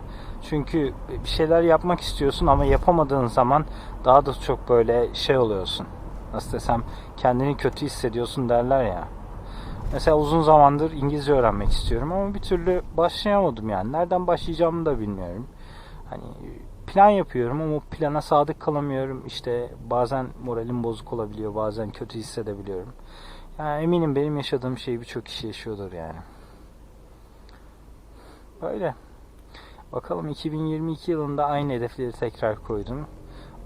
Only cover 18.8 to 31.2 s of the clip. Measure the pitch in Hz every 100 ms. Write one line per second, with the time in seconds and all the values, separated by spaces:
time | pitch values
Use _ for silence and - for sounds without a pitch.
18.8 | 143 135 135 131 131 - - 120 120 -
19.8 | 113 120 120 135 127 - 127 117 117 123
20.8 | 117 113 - 120 104 104 107 104 107 107
21.8 | 107 - 113 113 107 - 107 101 98 92
22.8 | 90 - - - - - - - 151 147
23.8 | 165 175 160 139 147 147 135 139 127 127
24.8 | - 117 120 123 - - 110 101 113 104
25.8 | 95 90 80 85 - - - - - -
26.8 | - - - - - - - - - -
27.8 | - - - - - - - - 165 214
28.8 | 175 - - - - - - - - -
29.8 | - - - 170 160 143 160 156 156 156
30.8 | 165 156 - 165